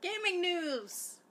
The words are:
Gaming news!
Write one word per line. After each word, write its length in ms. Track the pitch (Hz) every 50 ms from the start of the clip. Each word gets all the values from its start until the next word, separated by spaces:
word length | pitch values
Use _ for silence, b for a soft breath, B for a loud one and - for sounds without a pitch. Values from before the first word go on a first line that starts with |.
Gaming 400 | - 359 415 427 427 415 381 359
news! 760 | 349 359 349 339 330 302 277 247 208 202 - - - - - - - -